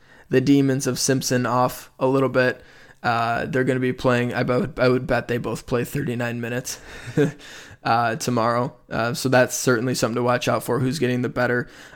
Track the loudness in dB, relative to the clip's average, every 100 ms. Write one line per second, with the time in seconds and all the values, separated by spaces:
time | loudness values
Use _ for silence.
0 | -20 -20 0 2 6 4 4 2 -2 -2
1 | 0 0 2 0 2 2 0 -2 -16 -2
2 | 0 2 2 2 2 0 -12 -20 -20 -6
3 | -2 0 0 -2 -2 0 0 0 -2 0
4 | 0 2 0 -2 0 0 -2 0 2 2
5 | 0 -2 -2 -4 -4 -8 -4 -4 -2 -4
6 | -4 -4 -4 -4 -6 -6 -8 -12 -14 -16
7 | -4 0 0 0 -18 -20 -20 -8 0 2
8 | 2 -2 -2 0 2 0 -2 -8 -8 -4
9 | -2 -2 2 4 4 2 2 2 0 0
10 | 0 0 0 0 0 -2 0 0 0 0
11 | 0 0 -2 -2 0 0 -4 -12 -20